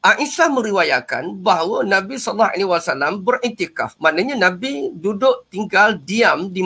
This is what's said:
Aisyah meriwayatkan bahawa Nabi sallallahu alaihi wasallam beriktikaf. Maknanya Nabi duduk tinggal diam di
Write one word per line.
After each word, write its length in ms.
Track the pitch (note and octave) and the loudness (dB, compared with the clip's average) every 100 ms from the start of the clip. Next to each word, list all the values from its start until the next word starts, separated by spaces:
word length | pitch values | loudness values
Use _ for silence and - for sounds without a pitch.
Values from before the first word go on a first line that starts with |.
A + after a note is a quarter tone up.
Aisyah 480 | F#3 G#3+ C#4+ - E4 | 2 2 0 2 2
meriwayatkan 880 | C4 G#3+ G3 D#3+ C3 B2+ A#2+ D#3+ G3+ F#3 | 2 0 0 2 0 0 -6 -6 -4 0
bahawa 400 | F3 E3 A#3 A3+ | 2 0 -2 0
Nabi 320 | G3 G3 C4 | 0 0 -8
sallallahu 340 | - G3+ A3 E3+ | -6 0 0 0
alaihi 80 | G3 | 0
wasallam 560 | E3+ E3+ C3+ C#3+ G3 | 0 0 -2 -2 -2
beriktikaf. 720 | F#3+ - A#3+ A#3 E3+ - A2+ - | -2 -2 -2 -4 -8 -4 -6 0
Maknanya 480 | D#3+ D#3+ A#3 C4+ F#3 | 0 2 -2 2 0
Nabi 400 | F3+ B3+ C#4 C#4 | 0 -6 -6 -6
duduk 560 | E3+ F3 G3+ C4 B3 _ | -4 -4 2 2 2 _
tinggal 480 | F#3+ G3+ F#3+ G#3+ | -8 0 4 4
diam 560 | F3+ C#3 G#3+ G#3+ C#3 F#3+ | 2 -4 2 2 2 -2
di 80 | F#3 | -2